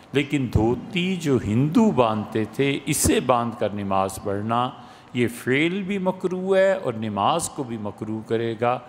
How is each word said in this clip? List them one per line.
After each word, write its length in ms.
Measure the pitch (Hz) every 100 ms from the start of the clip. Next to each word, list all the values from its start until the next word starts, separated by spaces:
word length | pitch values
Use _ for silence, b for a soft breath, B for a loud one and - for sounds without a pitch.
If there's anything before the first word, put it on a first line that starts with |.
| B
लेकिन 340 | 139 139 147 120
धोती 680 | 98 113 127 - 175 180 185
जो 220 | 160 120
हिंदू 540 | 101 110 147 196 220
बांधते 560 | 135 113 107 104 113 107 -
थे, 140 | 139
इसे 480 | 139 - 143 - 233
बांध 340 | 135 120 120
कर 180 | 110 104
नमाज 460 | 101 98 95 95 -
पढ़ना, 680 | 104 98 110 117 127 - B B B 120
ये 100 | 113
फ़ेल 560 | - 123 135 170 196
भी 160 | 185 202
मकरूह 600 | 185 185 185 185 185 190
है 200 | 190 190
और 180 | 135 110
नमाज 520 | 110 101 113 165 165
को 160 | -
भी 140 | 123 117
मकरूह 440 | 104 - 113 110
करेगा, 520 | 107 113 117 110 120 127